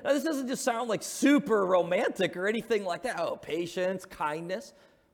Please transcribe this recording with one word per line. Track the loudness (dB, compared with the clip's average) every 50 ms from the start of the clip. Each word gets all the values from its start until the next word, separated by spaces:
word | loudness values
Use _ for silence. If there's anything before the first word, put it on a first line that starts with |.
| 0
now, | 2 2
this | 2 2
doesn't | 0 -2 -2 -2
just | -4 -4 -2 0
sound, | 0 0 0 0
like, | -2 -2 -2
super | -4 -6 -2 2 4 6 6 6 4 4 2 2 4
romantic | 4 4 4 4 4 2 2 2 0 0 0 0 0 0
or | 0 -2
anything | 0 0 0 0 0 -2 0 0
like | -2 -4 -4 -4
that. | -4 -2 -2
Oh, | -2 -2 -4
patience, | -6 -6 -4 -4 -2 -4 -4 -2 -2 -2 0 -2 -4 -6
kindness. | -10 -8 -4 -2 -2 -2 -4 -4 -6 -6 -8 -8 -10 -20 -20 -20 _ _ _ _ _